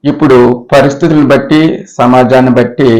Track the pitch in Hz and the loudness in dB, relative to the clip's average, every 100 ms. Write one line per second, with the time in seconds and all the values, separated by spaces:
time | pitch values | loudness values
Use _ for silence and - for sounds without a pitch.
0 | 143 143 151 127 120 123 - 143 139 135 | -4 -2 2 4 2 0 -2 0 0 -2
1 | 170 156 135 135 - 156 160 - - - | -2 0 0 0 0 -2 -2 -4 -12 -4
2 | 123 127 120 131 127 123 120 - 131 | 0 0 2 0 0 0 -2 -2 0